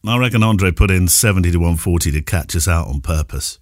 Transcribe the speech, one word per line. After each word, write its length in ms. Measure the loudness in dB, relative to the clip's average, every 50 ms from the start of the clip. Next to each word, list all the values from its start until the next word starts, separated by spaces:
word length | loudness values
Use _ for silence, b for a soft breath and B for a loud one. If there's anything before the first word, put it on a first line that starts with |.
| -6
I 120 | -4 -2 0
reckon 240 | 0 0 2 2 2
Andre 260 | 4 2 2 2 0
put 200 | 2 2 2 2
in 180 | 4 2 2 2
seventy 420 | 2 2 2 2 2 2 2 2
to 80 | 2 2
one 180 | 2 0 0
forty 360 | -2 -2 0 0 0 0 0
to 100 | -2 -2
catch 320 | -4 -2 -4 -4 -4 -2 -4
us 140 | -2 0 0
out 180 | 0 0 -2
on 140 | -4 -6 -6
purpose. 580 | -4 -2 -2 -2 -2 -4 -6 -8 -8 -8 -12 -12